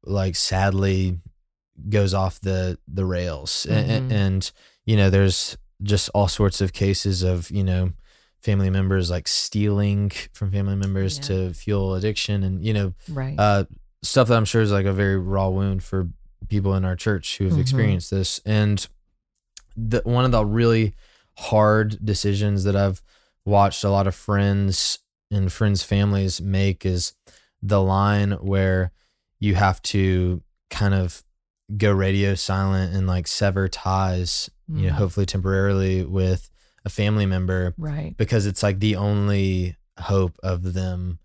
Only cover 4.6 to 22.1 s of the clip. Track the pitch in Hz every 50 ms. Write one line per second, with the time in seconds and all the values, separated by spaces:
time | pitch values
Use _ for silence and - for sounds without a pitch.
4.6 | _ _ _ _ _ - 113 104 98 95 92 98 98 95 92 - - - - -
5.6 | - _ _ _ 95 101 104 98 - - - 101 101 92 - - 107 98 - -
6.6 | 98 92 - - 101 98 98 - - 101 95 90 90 92 92 87 82 - - 101
7.6 | 95 95 92 92 92 92 87 - - _ _ _ _ _ _ _ - - 101 98
8.6 | 98 95 92 95 95 92 95 95 90 85 90 87 - - - - - - - 104
9.6 | 104 104 101 101 101 101 101 101 101 101 - - - - - - 104 95 95 101
10.6 | 98 98 98 98 98 98 98 95 95 95 - - - - 98 95 92 90 82 -
11.6 | - - 104 101 98 95 95 92 95 107 104 - - - 104 101 95 95 92 95
12.6 | 80 110 107 104 101 95 90 - - - 156 139 131 135 143 147 104 104 101 101
13.6 | 95 - - - - _ _ _ - - - 135 123 110 120 113 110 101 - 113
14.6 | 110 104 101 98 95 98 95 95 101 98 98 95 90 92 98 98 95 95 92 95
15.6 | 98 98 95 92 - - - 95 92 85 - - - - - _ - - - 104
16.6 | 95 98 98 95 95 92 92 87 - 110 104 90 - - - - 98 92 87 78
17.6 | 127 127 135 131 113 104 95 90 - - - 95 95 - - - _ 107 107 107
18.6 | 107 104 104 98 - - - _ _ _ _ _ _ _ _ _ _ _ _ -
19.6 | _ _ - 110 113 110 117 117 - 117 120 123 127 131 120 113 107 104 107 117
20.6 | 117 117 113 113 110 104 - - - _ _ _ _ _ _ - - - - 107
21.6 | 107 107 107 110 107 104 104 - 104 107